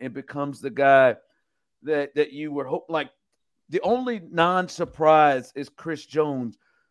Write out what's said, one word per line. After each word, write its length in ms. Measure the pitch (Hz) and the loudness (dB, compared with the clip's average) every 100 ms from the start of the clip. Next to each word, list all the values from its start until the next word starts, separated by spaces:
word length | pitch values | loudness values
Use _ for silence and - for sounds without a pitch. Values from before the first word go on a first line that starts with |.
and 120 | 131 | -12
becomes 480 | 120 131 147 143 131 | -12 -12 -8 -8 -8
the 80 | 135 | -10
guy 480 | 117 139 135 131 110 _ _ _ _ _ _ | 0 4 6 6 2 _ _ _ _ _ _
that, 320 | 135 151 143 143 | -4 -4 -2 -2
that 160 | 147 | -2
you 200 | 135 151 | -4 -10
were 140 | 143 131 | -8 -6
hope-, 240 | 170 - | -8 -4
like, 200 | 160 147 _ _ _ _ _ _ | -6 -6 _ _ _ _ _ _
the 120 | - | -6
only 400 | 180 247 247 226 165 | -2 -2 -2 -8 -8
non-surprise 1200 | 170 170 185 180 - 175 - 156 156 151 135 117 - | -2 0 0 -4 -6 -10 0 4 6 6 2 -4 -14
is 140 | 139 | -14
Chris 360 | _ 165 156 - | _ -10 -10 -6
Jones, 520 | 147 151 135 120 - _ _ _ | -2 -2 -2 -8 -12 _ _ _